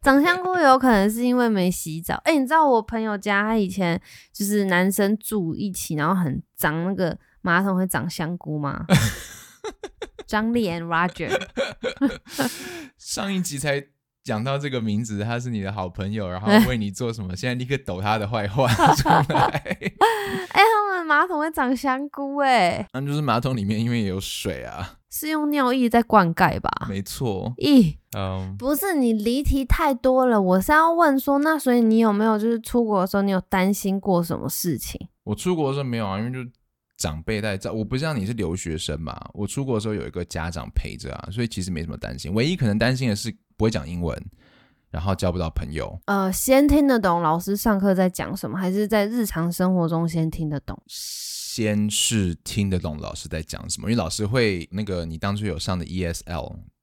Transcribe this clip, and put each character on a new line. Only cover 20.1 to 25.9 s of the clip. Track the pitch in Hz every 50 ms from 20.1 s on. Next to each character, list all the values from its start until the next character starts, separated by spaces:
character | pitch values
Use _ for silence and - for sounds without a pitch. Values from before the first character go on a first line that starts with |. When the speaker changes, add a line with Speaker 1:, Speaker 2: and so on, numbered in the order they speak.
| 453 427 403 392 381 381 370 -
Speaker 1:
哎， | - - 403
他 | 453 453 427 415 403 381
们 | 359 339
马 | 320 294 294 330
桶 | 370 359 294
会 | 302 330
长 | 320 - 262 247 269
香 | 233 - 277 254 262 285 285
菇 | - - 277 277 277
欸。 | 285 285 262 254 233 185 175 - - 202 - _
Speaker 2:
那 | 127
就 | 139 143
是 | 143 151
马 | 151 135 113 117
桶 | 120 131 131
里 | 120 101
面 | 98 110
因 | 107 117 117
为 | 120 120 107
有 | 98 90 95
水 | 95 - - - - 101 80 65 60
啊。 | 58 52 76 - - - _ _ _
Speaker 1:
是 | - - - 302
用 | 311 302 302 294
尿 | 294 294 269 247 254
液 | 269 247
在 | 233